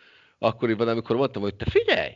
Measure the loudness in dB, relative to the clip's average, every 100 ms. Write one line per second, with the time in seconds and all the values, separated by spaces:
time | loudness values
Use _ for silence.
0 | -20 -20 _ _ -2 0 0 0 0 0
1 | 0 0 0 -2 -6 -4 -2 0 2 0
2 | -2